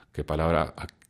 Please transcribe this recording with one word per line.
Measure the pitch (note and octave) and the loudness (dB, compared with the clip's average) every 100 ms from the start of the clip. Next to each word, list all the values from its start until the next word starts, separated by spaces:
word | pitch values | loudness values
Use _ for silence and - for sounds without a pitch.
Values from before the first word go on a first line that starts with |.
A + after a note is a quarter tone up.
| - | -12
¿Qué | - D2+ | -8 -2
palabra | D#2 D#2+ E2 D#2 - | 0 2 2 0 -4
ac-, | - - - | -14 -14 -20